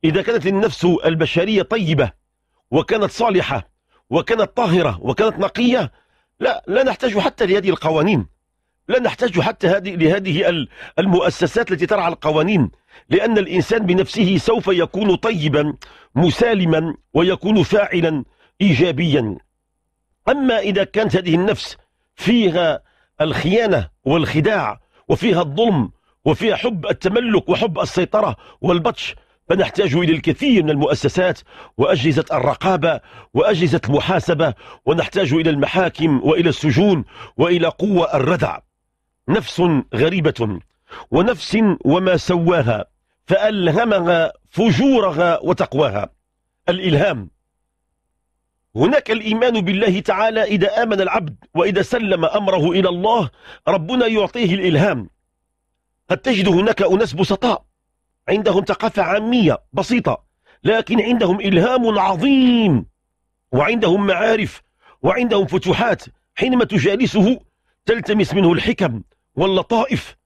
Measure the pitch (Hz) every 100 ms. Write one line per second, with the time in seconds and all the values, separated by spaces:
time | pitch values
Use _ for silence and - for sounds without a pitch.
0 | 160 160 196 233 156 196 214 139 175 170
1 | - 165 156 - 190 214 - 233 175 156
2 | 120 - _ _ _ _ _ 131 156 220
3 | 196 - 226 190 - 135 - _ _ _
4 | _ 156 - 226 202 - 226 175 156 92
5 | - 131 220 175 196 - 240 254 156 _
6 | _ _ _ _ 254 233 - 208 269 -
7 | 262 208 196 - 208 196 190 165 151 160
8 | 165 180 87 _ _ _ _ _ - 254
9 | 247 - 247 175 - 226 180 196 190 175
10 | 160 196 190 156 190 170 123 - - -
11 | 190 180 170 - - 220 233 180 170 208
12 | 170 165 156 156 160 208 107 - _ -
13 | _ 175 220 214 190 180 151 226 202 180
14 | 190 - 185 190 170 226 - 180 165 180
15 | 208 175 226 220 151 147 151 - - -
16 | _ - 170 - 240 214 175 160 160 -
17 | _ 147 175 185 180 214 143 208 202 180
18 | 165 156 120 _ _ _ 196 131 175 139
19 | 170 147 113 95 _ _ _ _ _ _
20 | _ _ - 277 262 226 196 196 190 202
21 | 220 185 180 165 190 190 - - _ _
22 | _ _ - 240 202 165 170 143 _ _
23 | _ _ 156 127 160 202 226 165 98 _
24 | - 165 156 151 160 208 123 101 _ _
25 | _ - - 175 156 143 233 175 104 _
26 | _ _ - 156 220 185 247 202 151 135
27 | 185 208 240 202 - 180 220 156 - -
28 | 180 208 208 113 - - - 175 156 156
29 | - - _ _ _ 185 165 - 202 143
30 | 175 160 160 156 285 226 156 147 143 139
31 | - - 180 160 - - - - 135 143
32 | 135 151 160 151 127 127 185 185 160 143
33 | - - - 127 196 190 170 160 - 143
34 | - 185 - 160 160 113 - - - 160
35 | 143 185 180 151 165 147 135 180 180 -
36 | 160 139 135 160 170 143 151 127 202 175
37 | 107 - - - 165 175 165 - 202 190
38 | 165 156 131 151 - 78 _ _ _ _
39 | _ _ - 135 131 - 175 147 - -
40 | 151 185 147 131 113 90 - _ _ -
41 | - 131 196 208 - 208 214 175 - 160
42 | 185 180 - 180 170 175 120 110 - _
43 | _ _ _ 190 214 214 170 160 233 208
44 | 170 170 165 - _ - 226 139 269 262
45 | 196 151 175 170 - - - 131 143 101
46 | 101 _ _ _ _ _ - 180 185 147
47 | 196 143 95 _ _ _ _ _ _ _
48 | _ _ _ _ _ _ _ 107 156 285
49 | 269 220 214 220 247 226 180 196 214 185
50 | - 190 220 220 220 202 202 208 233 202
51 | 185 226 160 117 _ 156 185 196 190 240
52 | 220 185 160 196 190 185 160 175 185 175
53 | 202 233 156 _ - - - 190 160 254
54 | 240 220 190 240 220 190 185 151 196 147
55 | 95 _ _ _ _ _ _ _ _ _
56 | _ 180 - 220 180 175 208 220 190 190
57 | 220 147 190 196 247 196 _ _ _ _
58 | _ _ - 196 208 185 190 196 220 208
59 | 170 202 220 247 180 120 _ - 190 240
60 | - 123 _ _ _ _ - 226 220 233
61 | 208 240 208 196 196 180 208 254 233 208
62 | 190 185 247 269 254 240 214 131 - _
63 | _ _ _ _ _ 127 151 233 180 185
64 | 202 185 226 226 196 - _ _ _ _
65 | 139 185 240 208 190 180 180 165 233 190
66 | - _ _ - 247 254 220 190 127 247
67 | 247 - 185 254 _ _ _ _ - 233
68 | - 208 190 160 175 170 - 233 175 113
69 | - _ _ - 185 190 170 233 262 240
70 | - -